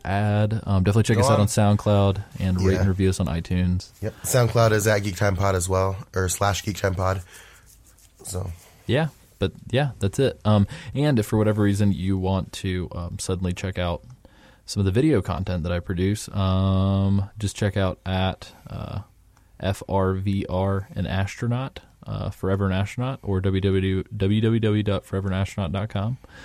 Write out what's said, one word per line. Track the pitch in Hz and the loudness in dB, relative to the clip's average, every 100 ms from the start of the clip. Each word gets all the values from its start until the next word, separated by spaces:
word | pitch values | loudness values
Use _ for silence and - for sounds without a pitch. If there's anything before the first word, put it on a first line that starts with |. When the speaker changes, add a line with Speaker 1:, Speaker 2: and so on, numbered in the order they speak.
Speaker 1:
add. | - 101 104 104 107 110 | -2 -2 2 2 2 -2
Um, | - 98 | 0 2
definitely | 92 107 | 4 4
check | 107 110 | 4 4
Speaker 2:
Go | |
Speaker 1:
us | 101 | 4
out | |
Speaker 2:
on. | 104 | 4
Speaker 1:
on | 104 | 4
SoundCloud | - 104 101 104 101 98 98 - - | 4 4 4 4 4 4 2 -6 -4
and | 95 92 | -2 2
rate | 92 | 2
Speaker 2:
Yeah. | 95 | 4
Speaker 1:
and | 98 | 2
review | 92 95 | 2 2
us | 92 | 2
on | 85 | -2
iTunes. | 82 - 90 90 90 - - | -2 -2 0 2 0 -4 -8
Speaker 2:
Yep. | 107 - | -8 -8
SoundCloud | - 127 117 120 113 | 0 2 4 4 4
is | 107 104 | 4 4
at | 104 | 2
Geek | 101 90 | 0 0
Time | 101 90 | 0 2
Pod | 98 92 | 2 2
as | 90 | 0
well, | 92 95 95 - | 0 0 -2 -6
or | 98 92 | -2 -2
slash | - 101 95 | 0 0 0
Geek | - 92 | -4 -4
Time | 98 | -2
Pod. | 92 92 95 - - - - - - _ _ _ _ | 0 -2 -2 -6 -18 -20 -20 -20 -20 _ _ _ _
So. | - 90 87 85 - _ - | -10 -8 -8 -10 -18 _ -2
Speaker 1:
Yeah, | 123 160 - _ _ | 0 0 -6 _ _
but | 95 - - | -4 -4 -4
yeah, | 123 143 - | 0 0 -2
that's | 98 - | -4 0
it. | 131 - | 0 0
Um, | 107 104 101 - - | 2 4 2 -2 -10
and | 127 151 127 | -2 2 2
if | 104 | 2
for | 110 | 2
whatever | 107 104 | 2 4
reason | 101 101 104 | 2 4 2
you | 92 95 95 | 2 0 0
want | 92 95 - | 0 -2 -2
to, | - 98 92 87 | -6 -4 -4 -6
um, | 90 87 98 | -8 -10 -8
suddenly | - 92 92 | -6 -2 -2
check | 90 95 92 | -4 -6 -4
out | 90 85 - - - _ - _ - | -4 -4 -8 -20 -20 _ -20 _ -6
some | 104 | 0
of | |
the | 95 | 2
video | 98 156 120 | 4 4 2
content | 90 90 92 90 | 0 -4 -2 -4
that | 82 | -2
I | 87 | -4
produce, | - 87 95 104 - | -4 -2 0 -2 -4
um, | 101 95 95 95 95 98 98 98 98 98 - | -2 0 2 2 2 2 2 2 0 -2 -6
just | 104 - | -6 -2
check | 104 101 | -2 0
out | 95 - - | -2 -4 -6
at, | 92 92 - - - - | -2 -2 -4 -12 -20 -14
uh, | 110 - - - _ _ _ _ - | -12 -10 -10 -12 _ _ _ _ -8
F | 95 98 - | -6 -4 -2
R | 95 95 | 0 0
V | 95 101 98 - | 0 -2 -2 -2
R | 92 98 98 95 | -2 0 -2 -6
an | - 92 | -6 -4
astronaut, | 95 98 - 120 120 135 - - _ 107 | -2 -4 -4 -4 -4 -6 -12 -20 _ -12
uh, | 104 101 | -8 -8
Forever | - 95 98 98 | -4 -2 0 0
an | |
Astronaut, | 92 101 - 127 135 | 0 -2 -4 -6 -6
or | - 95 | -4 -2
W | 95 95 | 0 0
W | 98 95 95 95 | 2 2 0 -2
W, | - 107 | -4 -4
W | 98 107 | 0 2
W | 110 113 | 2 2
W | 110 104 | 2 0
dot | 104 98 | 0 -2
forever | - 98 98 | -4 -4 -2
an | |
astronaut | 92 95 - 92 | -2 -2 -4 -4
dot | 95 110 | -4 -4
com, | 101 107 127 - - | -4 -4 -4 -10 -20